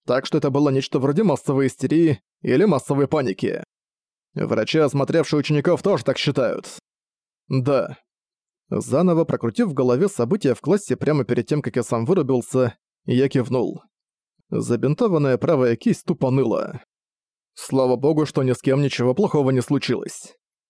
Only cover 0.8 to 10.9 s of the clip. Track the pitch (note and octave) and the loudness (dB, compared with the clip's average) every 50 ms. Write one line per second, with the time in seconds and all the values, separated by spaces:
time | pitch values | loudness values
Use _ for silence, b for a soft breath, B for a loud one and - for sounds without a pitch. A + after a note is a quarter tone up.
0.8 | B2+ - - C#3+ B2 C3+ C#3+ F3 A3 F#3 C#3+ - - - C#3 C3+ C3+ B2+ - - | -2 0 -2 0 0 2 2 2 2 2 0 0 -2 -2 0 2 2 0 0 -2
1.8 | C3 C3 D3+ D#3+ E3+ D#3+ C3 - _ _ _ _ - B2 B2 C#3 G3 G#3+ D#3 B2+ | -2 0 2 4 4 4 2 0 _ _ _ _ -4 0 2 2 4 4 2 0
2.8 | - - C#3+ C#3 C#3+ - D#3 D#3 C3+ A2 F#2+ - - G2+ - - - _ _ _ | 0 -2 0 0 0 2 0 0 0 -2 -4 -4 -4 -4 -4 -4 -8 _ _ _
3.8 | _ _ _ _ _ _ _ _ _ _ - - - G#2 A2+ A2 A2 - - D#3 | _ _ _ _ _ _ _ _ _ _ -8 -6 -4 -2 -2 -2 -2 0 2 2
4.8 | D3+ C3+ - C#3 C3+ - D#3 E3 D3+ - - D3 C3+ - D3+ D3 C#3 F3+ F3 D3+ | 2 2 2 -2 -2 0 0 0 0 2 0 -2 0 0 0 0 2 0 0 0
5.8 | - G3 G3 C3+ - - C3 - - D3 C3+ C#3 B2 G#2 - - - - - - | 0 0 0 0 0 -2 -4 -2 -2 -2 0 0 0 -2 -2 -4 -8 -14 -18 -20
6.8 | _ _ _ _ _ _ _ _ _ _ _ _ _ - C#3 C3 B2 C#3+ C#3 B2+ | _ _ _ _ _ _ _ _ _ _ _ _ _ -4 -4 -2 0 0 0 0
7.8 | G2 - - - _ _ _ _ _ _ _ _ _ _ _ _ _ - - G2+ | 0 -2 -8 -16 _ _ _ _ _ _ _ _ _ _ _ _ _ -6 -6 -6
8.8 | - - A#2 D3 F3+ F3+ E3+ D#3+ E3 - B2+ - - A#2 - - A#3+ F#3+ C#3 C3+ | -4 -2 0 2 2 2 2 2 0 0 -2 -4 -4 -4 -2 0 -2 -2 0 0
9.8 | C3 B2+ B2 B2+ G3 G3+ - - A#2 A#2 F#3 G#3 - C3+ A#2 - - C3+ F#3+ G#3 | 2 2 2 2 2 -2 0 -2 -2 -2 -2 0 0 0 0 0 0 0 0 0
10.8 | - - | 0 -2